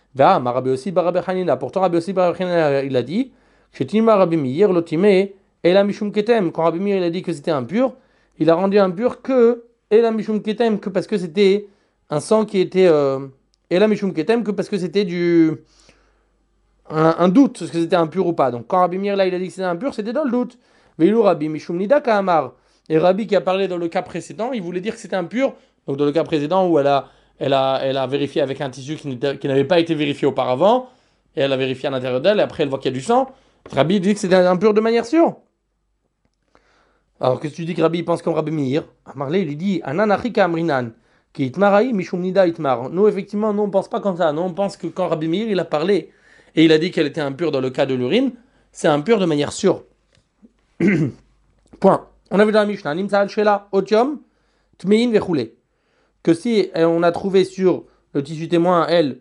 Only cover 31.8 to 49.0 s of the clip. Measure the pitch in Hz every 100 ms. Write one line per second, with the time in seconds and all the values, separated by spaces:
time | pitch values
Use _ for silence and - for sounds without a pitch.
31.8 | 151 135 127 127 170 208 139 - 147 131
32.8 | 143 127 135 240 262 - _ _ - 131
33.8 | 147 202 180 208 185 190 180 180 214 214
34.8 | 220 233 226 320 311 - _ _ _ _
35.8 | _ _ _ _ _ _ _ _ _ _
36.8 | _ _ _ _ 131 127 156 143 165 170
37.8 | 165 170 170 165 175 156 151 156 135 143
38.8 | - _ - - 139 175 170 147 190 185
39.8 | - 151 214 190 254 208 185 165 165 135
40.8 | 120 - _ _ _ - 135 131 202 196
41.8 | 247 214 175 185 180 185 180 170 147 120
42.8 | 131 170 214 190 - 202 220 208 208 190
43.8 | 180 233 196 170 170 147 185 170 196 -
44.8 | 170 165 180 151 160 175 226 185 165 151
45.8 | 170 196 - _ _ _ _ - 160 156
46.8 | 175 170 151 147 143 135 170 139 131 131
47.8 | 135 131 123 202 269 - _ _ _ -
48.8 | 180 147